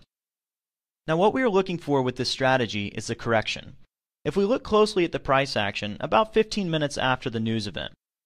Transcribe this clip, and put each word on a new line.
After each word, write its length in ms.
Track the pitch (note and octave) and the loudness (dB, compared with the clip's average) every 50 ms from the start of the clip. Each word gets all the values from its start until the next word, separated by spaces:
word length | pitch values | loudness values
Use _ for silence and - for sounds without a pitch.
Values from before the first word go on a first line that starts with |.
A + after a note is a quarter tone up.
| - _ _ _ _ _ _ _ _ _ _ _ _ _ _ _ _ _ _ _ _ D#3 | -20 _ _ _ _ _ _ _ _ _ _ _ _ _ _ _ _ _ _ _ _ -2
Now, 80 | D#3+ | 2
what 180 | E3 F#3+ G#3+ - | 4 4 4 4
we 80 | C4+ | 2
are 80 | C4 A#3 | 0 2
looking 280 | F#3 G3 F#3 - F3 D#3 | 2 2 0 0 -4 -6
for 240 | - - C#3+ C3+ | -2 0 0 2
with 160 | B2+ B2+ B2 - | 2 0 -2 -2
this 120 | B2 - | -4 -4
strategy 580 | - - C3+ C3 C3 C3 A#2+ G2 G2+ G#2 G2+ G2 | -2 0 2 2 4 2 2 -2 -2 -6 -6 -6
is 200 | - - - - | -8 -8 -8 -8
the 80 | A#2 | -8
correction. 600 | - - B2 A#2 A2 G#2+ - - - - - - - - _ _ _ _ _ _ _ _ | -6 -2 0 0 0 0 -2 -6 -8 -10 -16 -20 -20 -20 _ _ _ _ _ _ _ _
If 120 | D3+ - | -4 0
we 80 | G3 G3+ | 0 2
look 200 | G3+ B3+ - - | 2 2 0 0
closely 420 | - G#3+ G#3+ G#3+ G#3 - F#3+ F3 | 2 4 4 4 4 2 0 0
at 80 | D#3+ - | 0 -2
the 60 | - | -4
price 360 | - - C3+ C3+ C#3 C#3 - | 0 2 2 2 2 0 -2
action 420 | A#2 G#2 G2+ G#2 - G#2 G#2 G#2 - | -2 -2 -2 -4 -6 -6 -8 -6 -8
about 340 | - D3+ G#3 G#3+ A3 A3 - | -4 2 2 2 2 4 2
fifteen 360 | A3 G#3+ G#3+ - G#3 G3 E3+ | 0 0 2 -2 -4 -2 -2
minutes 280 | D#3+ D#3 D3 C#3 - - | 0 -2 -2 -2 -2 -2
after 320 | - C3 B2+ - - C3 | 0 0 0 0 -2 -4
the 100 | A2+ A#2 | -4 -2
news 260 | A2 A2+ A2+ A2+ G2+ | -2 0 -2 -2 -4
event, 280 | G#2 D#2+ D2+ C2 - - _ _ _ _ _ _ | -6 -8 -8 -10 -10 -14 _ _ _ _ _ _